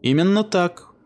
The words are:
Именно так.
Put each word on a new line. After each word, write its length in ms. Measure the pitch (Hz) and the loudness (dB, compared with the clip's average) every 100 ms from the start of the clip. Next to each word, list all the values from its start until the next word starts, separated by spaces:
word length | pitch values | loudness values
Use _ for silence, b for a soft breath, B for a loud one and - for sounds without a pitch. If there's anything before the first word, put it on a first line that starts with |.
Именно 420 | 120 143 180 202 | -2 0 2 0
так. 440 | 214 190 175 175 - _ | 0 -2 -2 -4 -18 _